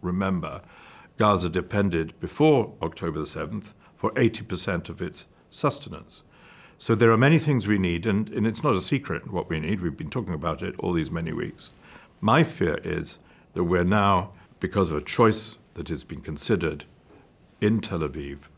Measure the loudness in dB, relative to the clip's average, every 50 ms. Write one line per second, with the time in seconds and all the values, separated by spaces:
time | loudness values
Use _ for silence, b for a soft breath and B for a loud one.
0 | -2 -2 0 0 0 0 0 -2 -4 -6 -10 -10 -14 B B B B B B B
1 | B B B 2 4 4 4 4 2 0 -2 -2 -2 0 0 2 2 2 2 0
2 | -2 -2 -6 _ -12 -12 0 4 4 6 6 4 2 0 -4 -6 -6 -6 -6 -4
3 | -6 -4 -4 -4 -6 -6 -6 -8 -8 -6 -8 -10 -10 -12 -20 b b b b _
4 | -4 -4 0 2 2 2 2 0 -8 -8 -6 -6 -4 -2 -2 -4 -4 -6 -8 -8
5 | -8 -8 -8 -12 -18 _ b b b b -10 -2 -2 -2 -2 -2 -10 -12 -14 -14
6 | -14 -18 -20 -20 _ B B B B B B B B B B B 0 0 2 6
7 | 6 6 8 8 6 6 6 6 4 2 0 0 2 2 2 2 2 2 0 0
8 | 0 0 0 0 0 -2 -2 -2 -2 -2 -2 0 0 0 0 0 0 0 -2 -2
9 | -2 -4 -6 -6 -6 -6 -4 -4 -4 -2 -4 -4 -2 -2 -4 -2 -2 -4 -4 -6
10 | -10 -6 -6 -6 -4 -4 -6 -4 -2 -4 -4 -2 -6 -8 -6 -4 -4 -2 0 0
11 | -2 -2 -4 -6 -6 -4 -4 -6 -6 -8 -8 -12 -18 -18 B B B B B B
12 | B B B B 2 4 4 4 4 2 2 0 0 0 0 -2 -4 -4 -4 -4
13 | -4 -6 -10 -16 b b b b b b _ -2 0 2 2 2 4 4 4 4
14 | 4 4 4 2 0 -2 B B B B B B -8 -2 2 2 2 2 0 -4
15 | -4 -4 2 4 4 4 4 2 -4 -10 -14 -16 _ _ _ -12 -8 -6 -6 -8
16 | -8 -10 -12 -12 -10 -10 -8 -6 -2 0 0 0 0 -2 -4 -6 -12 -18 -20 _
17 | b b b b b b b _ _ _ _ _ 0 0 2 0 -2 -4 -4 -4
18 | -4 -4 -6 -8 -10 -10 -12 -14 -16 -20 _